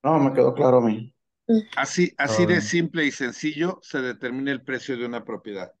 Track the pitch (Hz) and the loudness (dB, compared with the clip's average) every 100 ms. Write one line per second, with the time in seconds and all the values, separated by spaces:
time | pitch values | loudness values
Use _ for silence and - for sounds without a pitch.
0 | 143 156 139 135 131 123 131 127 117 107 | 2 4 4 4 2 4 4 6 4 0
1 | 120 _ _ _ - 220 214 - 139 - | -6 _ _ _ 0 0 0 -6 -4 0
2 | 180 - 143 185 175 175 110 175 165 170 | 0 0 0 2 4 2 2 -2 0 -2
3 | 147 - 131 113 151 151 175 185 - 147 | -2 -2 -8 -4 -6 -2 -4 -4 -8 -6
4 | 127 110 127 127 139 139 - 127 - 123 | -6 -6 -8 -6 -4 -6 -6 -8 -6 -6
5 | 120 120 113 104 107 98 90 _ | -6 -8 -10 -12 -10 -12 -12 _